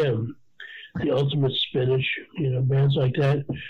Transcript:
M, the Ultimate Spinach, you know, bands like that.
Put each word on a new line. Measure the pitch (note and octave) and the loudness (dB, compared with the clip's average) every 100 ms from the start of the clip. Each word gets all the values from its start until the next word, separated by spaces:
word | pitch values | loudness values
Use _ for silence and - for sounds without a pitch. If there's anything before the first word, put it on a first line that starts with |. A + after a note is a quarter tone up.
M, | D3 A2 A#2 - - - - - - - | 2 0 -4 -8 -20 -20 -18 -16 -12 -4
the | - | 0
Ultimate | C3 C#3 D3+ C3+ | 2 2 2 0
Spinach, | - - C3+ B2+ C3 C3 - - - | 0 -2 0 2 2 0 -4 -8 -4
you | C#3 | -2
know, | B2+ | 0
bands | C3 C3+ C#3 D3 | 2 4 4 4
like | B2+ B2 | 2 2
that. | C#3 D3 C#3+ C#3+ | 2 2 -2 -8